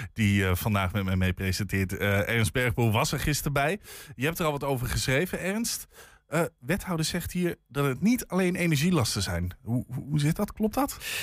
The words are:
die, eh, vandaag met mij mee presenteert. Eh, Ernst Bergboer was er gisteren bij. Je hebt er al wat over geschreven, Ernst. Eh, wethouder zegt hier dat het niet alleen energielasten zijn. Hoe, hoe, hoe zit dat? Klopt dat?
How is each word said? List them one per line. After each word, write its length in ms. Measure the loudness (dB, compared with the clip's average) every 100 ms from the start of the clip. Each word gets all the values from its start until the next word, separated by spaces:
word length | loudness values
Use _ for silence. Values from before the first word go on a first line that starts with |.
| -8
die, 340 | 0 4 4 4
eh, 80 |
vandaag 380 | 2 2 0 0
met 120 | 0
mij 120 | 0 2
mee 160 | 2
presenteert. 640 | 0 -2 -2 -2 -2 -2 0
Eh, 320 | 2 2 2
Ernst 240 | 2 2
Bergboer 380 | 2 0 2 2
was 220 | 2 0
er 80 | 0
gisteren 320 | -2 -2 0
bij. 280 | 0 0 -2 -8 -20 -16
Je 100 | -4
hebt 140 | -4 0
er 60 |
al 80 | -2
wat 120 | -2
over 220 | -2 -2 0
geschreven, 540 | 0 2 2 0 -2
Ernst. 460 | -2 -2 -2 -4 -10 -20 -20 -20 -4
Eh, 160 | -2 -2 -4
wethouder 480 | -4 -4 -2 -2 -2
zegt 260 | -2 -4
hier 240 | -2 -2 -2 _
dat 160 | -2
het 160 | 0 2
niet 260 | 2 2 0
alleen 280 | 0 0
energielasten 680 | 2 2 2 4 2 2 0
zijn. 320 | -2 -2 -4 -6
Hoe, 220 | -4 -4 -4
hoe, 160 | -8 -2
hoe 120 | 2
zit 160 | 2 2
dat? 160 | -2
Klopt 220 | 0 0
dat? 220 | 0 -2 -4 -8 -8